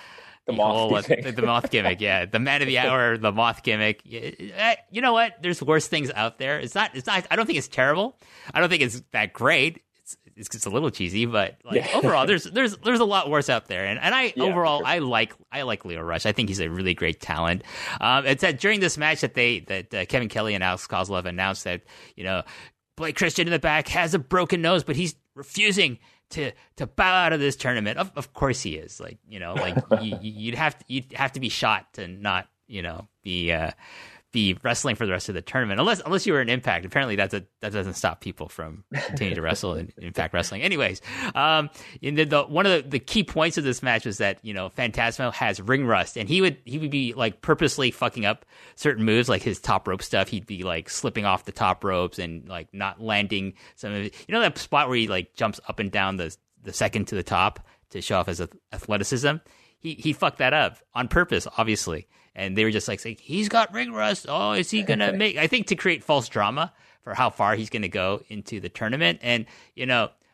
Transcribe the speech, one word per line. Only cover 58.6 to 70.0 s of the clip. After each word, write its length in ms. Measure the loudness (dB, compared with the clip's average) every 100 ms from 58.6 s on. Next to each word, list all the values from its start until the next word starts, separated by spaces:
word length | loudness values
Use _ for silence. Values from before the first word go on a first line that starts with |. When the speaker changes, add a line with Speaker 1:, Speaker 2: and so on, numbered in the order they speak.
| _
Speaker 2:
athleticism? 640 | -12 -2 -2 0 2 2 0 -4 _ _ _
He, 160 | -12
he 180 | -4 -2
fucked 280 | 0 0 2
that 160 | 2 4
up 240 | 2 -2 _ -6
on 120 | 0
purpose, 400 | 2 2 2 -2 -2
obviously. 520 | 0 0 -2 -6 -8 _ _ -8
And 220 | -4 2
they 60 |
were 80 | 2
just, 160 | 2 -2
like, 120 | -6
saying, 180 | -8 -14
"He's 280 | -6 -4 0
got 240 | 2 2
ring 200 | 0 -6
rust. 320 | -2 0 -2 -2
Oh, 260 | -2 0
is 180 | 0 0
he 120 | -2
gonna 300 | 0 0 2
Speaker 1:
<laughs> 40 | 2
Speaker 2:
make," 200 | 0 2
I 100 | 2
think 200 | 2 0
to 80 | 0
create 280 | 0 0
false 240 | 2 2 2
drama 440 | 0 0 0 -4 _ _ _
for 120 | -8
how 160 | 0 0
far 260 | 2 2 2
he's 140 | -2
gonna 180 | -4 -4
go 340 | -2 0 -2 -6
into 300 | -14 -10 -10
the 100 | -10
tournament. 500 | -6 -4 0 0 0
And, 240 | 0 0 -2 -14 -20 -8
you 100 | -2
know, 240 | 0